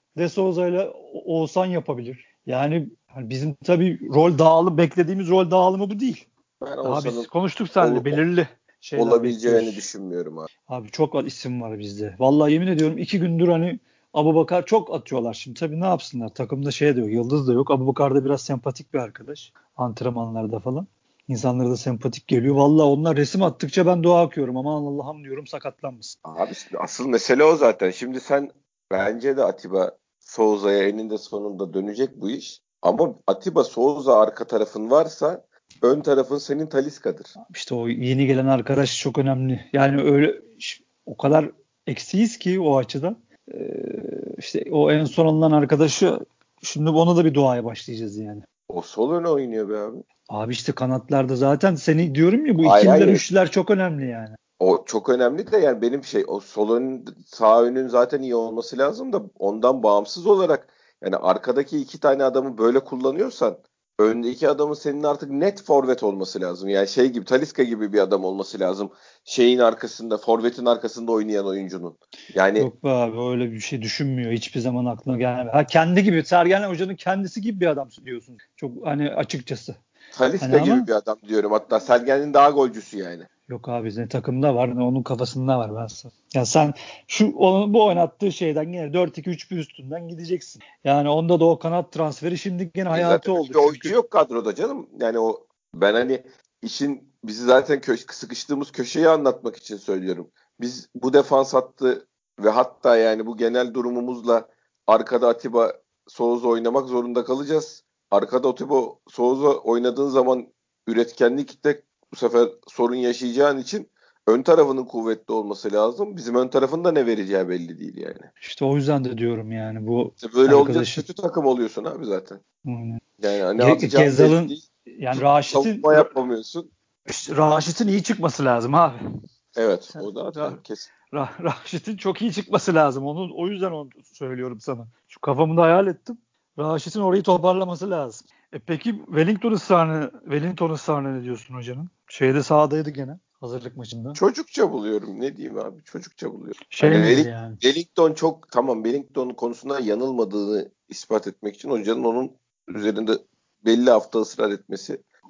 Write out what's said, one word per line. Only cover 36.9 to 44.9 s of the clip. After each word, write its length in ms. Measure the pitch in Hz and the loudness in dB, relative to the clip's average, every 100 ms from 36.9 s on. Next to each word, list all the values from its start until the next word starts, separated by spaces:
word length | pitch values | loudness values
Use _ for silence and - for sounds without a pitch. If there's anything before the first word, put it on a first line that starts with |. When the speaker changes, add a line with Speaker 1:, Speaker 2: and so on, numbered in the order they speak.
| - 104 - - - - 175 | -6 -8 -8 -14 -20 -20 -16
Speaker 1:
İşte 200 | - 123 | -8 -6
o 120 | 117 | -4
yeni 400 | 120 123 131 135 | -4 -2 0 2
gelen 200 | 131 135 | 2 2
arkadaş 520 | 131 113 135 135 - | 0 2 0 0 -2
çok 180 | 139 143 | -4 -2
önemli. 480 | 135 131 131 127 - | -2 0 -2 -4 -4
Yani 280 | 139 139 139 | 0 2 2
öyle 400 | 147 143 151 - - _ | 2 4 2 0 -12 _
ş-, 240 | - - _ _ - | -16 -16 _ _ -18
o 120 | - | -4
kadar 340 | 143 151 147 - _ _ - | 2 2 2 -8 _ _ -10
eksiyiz 500 | 131 - 185 226 - | -10 -4 0 0 0
ki 220 | 180 185 | -2 0
o 180 | 160 135 | 2 2
açıdan. 400 | 123 139 165 226 _ _ - | 0 -4 -6 -6 _ _ -18
Ee, 40 | - - - - - - - - - | -12 -10 -8 -10 -10 -10 -10 -12 -14
işte 280 | - - - | -8 -8 -2
o 200 | 156 147 | 2 4